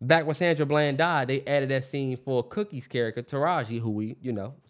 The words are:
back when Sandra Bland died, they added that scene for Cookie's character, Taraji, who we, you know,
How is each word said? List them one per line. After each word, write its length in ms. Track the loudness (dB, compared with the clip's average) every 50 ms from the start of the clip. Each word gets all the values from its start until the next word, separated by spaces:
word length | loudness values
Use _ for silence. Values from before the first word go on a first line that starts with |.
back 240 | 2 4 4 4 4
when 100 | 0 0
Sandra 300 | 2 2 2 4 2 2
Bland 320 | 2 4 4 4 2 2
died, 320 | 2 2 2 2 0 0 0
they 120 | -2 -2 0
added 240 | 0 0 0 2 2
that 160 | 0 -2 -2
scene 320 | -4 -4 -4 -2 -2 -4
for 260 | -6 -4 0 0 0 0
Cookie's 440 | -2 -4 -6 -6 -4 -8 -12 -12
character, 340 | -4 -2 0 0 0 -2 -6 -8
Taraji, 560 | -4 -2 0 2 2 2 0 -2 -2 -4 -4
who 120 | -2 -2
we, 260 | -2 -2 -4 -6 -8 -8
you 120 | -6 -4 -4
know, 220 | -4 -4 -8 -10 -16 _